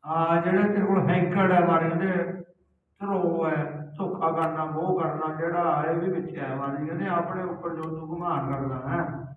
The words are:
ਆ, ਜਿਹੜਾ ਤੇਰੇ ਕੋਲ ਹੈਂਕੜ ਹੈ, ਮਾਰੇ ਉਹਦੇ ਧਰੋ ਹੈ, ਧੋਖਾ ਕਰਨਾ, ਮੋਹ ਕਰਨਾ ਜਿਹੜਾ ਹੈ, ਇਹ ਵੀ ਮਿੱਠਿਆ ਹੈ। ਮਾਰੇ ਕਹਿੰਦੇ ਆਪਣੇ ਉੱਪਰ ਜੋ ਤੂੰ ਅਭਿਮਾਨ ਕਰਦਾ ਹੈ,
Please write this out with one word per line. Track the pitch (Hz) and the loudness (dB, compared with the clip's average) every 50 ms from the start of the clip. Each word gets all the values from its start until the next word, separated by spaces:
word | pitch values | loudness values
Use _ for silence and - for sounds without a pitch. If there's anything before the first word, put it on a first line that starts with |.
| - | -6
ਆ, | 156 160 160 165 165 170 170 | -2 0 0 2 4 2 2
ਜਿਹੜਾ | 175 180 190 202 | 4 4 4 4
ਤੇਰੇ | 208 208 - 202 190 | 4 4 2 2 2
ਕੋਲ | 190 196 185 - - | 4 4 4 4 4
ਹੈਂਕੜ | 175 185 175 170 - 202 190 180 | 4 4 2 2 2 4 4 6
ਹੈ, | 185 180 165 | 6 6 6
ਮਾਰੇ | - - 160 165 165 | 6 4 4 2 2
ਉਹਦੇ | 165 165 190 190 180 175 - - 190 - - _ _ _ _ _ _ _ _ _ _ _ | 0 0 0 0 0 0 -2 -2 -6 -10 -12 _ _ _ _ _ _ _ _ _ _ _
ਧਰੋ | 202 196 196 180 175 165 165 165 160 | -4 -2 0 2 2 2 2 2 0
ਹੈ, | 160 160 151 143 - - - - - - - | 0 0 0 -2 -4 -6 -8 -10 -12 -8 -6
ਧੋਖਾ | 196 165 - - 165 165 | -4 -4 -2 0 0 0
ਕਰਨਾ, | 160 165 165 160 156 160 156 | 2 2 0 0 0 -2 -4
ਮੋਹ | 156 156 156 175 185 180 175 | -2 -2 -2 0 0 2 2
ਕਰਨਾ | 165 156 151 156 156 156 156 | 2 0 -2 -2 -4 -4 -2
ਜਿਹੜਾ | 160 165 170 170 175 175 170 156 147 | -2 -2 0 0 2 2 2 2 2
ਹੈ, | 151 160 | 2 0
ਇਹ | 165 170 | 0 0
ਵੀ | 175 190 | 0 0
ਮਿੱਠਿਆ | 175 170 - 160 147 - 143 | 0 -2 -4 -6 -6 -6 -6
ਹੈ। | 131 131 | -4 -4
ਮਾਰੇ | 135 135 139 143 147 151 | -4 -4 -4 -4 -4 -4
ਕਹਿੰਦੇ | 160 170 - 196 | -4 -4 -4 -2
ਆਪਣੇ | 190 180 175 170 - 185 185 | 0 0 0 0 -2 -4 -4
ਉੱਪਰ | 185 175 165 - - 170 160 | -4 -6 -6 -6 -6 -6 -6
ਜੋ | 160 | -4
ਤੂੰ | 160 160 160 160 160 156 | -6 -6 -6 -8 -6 -8
ਅਭਿਮਾਨ | 165 175 180 175 156 139 135 135 | -6 -4 -2 -2 -2 -2 -2 -2
ਕਰਦਾ | 135 131 135 131 127 131 - 139 | -4 -4 -4 -4 -4 -4 -4 -4
ਹੈ, | 160 170 165 - - - - - - | -2 -2 -2 -2 -4 -8 -10 -12 -14